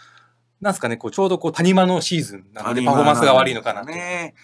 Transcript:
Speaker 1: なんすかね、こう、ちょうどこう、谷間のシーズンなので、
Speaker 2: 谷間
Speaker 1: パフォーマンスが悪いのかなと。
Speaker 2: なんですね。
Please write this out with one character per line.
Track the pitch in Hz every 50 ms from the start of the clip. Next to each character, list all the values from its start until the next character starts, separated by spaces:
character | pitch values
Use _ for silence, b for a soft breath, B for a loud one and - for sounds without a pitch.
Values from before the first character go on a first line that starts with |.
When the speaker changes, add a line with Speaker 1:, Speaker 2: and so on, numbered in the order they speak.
| b b b b b b b b b _ _ _
Speaker 1:
な | 196 202
ん | 185
す | -
か | 127 113
ね、 | 117
こ | 117 - 107
う、 |
ち | - 196
ょ | 190
う | 185
ど | 185 170
こ | - 156
う、 |
谷 | - 170 170 185 190
間 | 190 185
の | 180 185 165
シ | 160 - 175 160
ー | 123
ズ | - 101 98
ン | - _
な | _ -
の | - 117 120
で、 | 127
Speaker 2:
谷 | 123
間 | 143
Speaker 1:
パ | 139
フ | 147
ォ |
ー | 147
マ | 147
ン | 147
ス | 120 151
が | 135 127
悪 | 131 131 131
い | 120
の | 110
か | 107 117
な | 104 101
と。 | 107
Speaker 2:
な | 151
ん | 165
で | 175
す | 175
ね。 | 180 180 175 165 - B B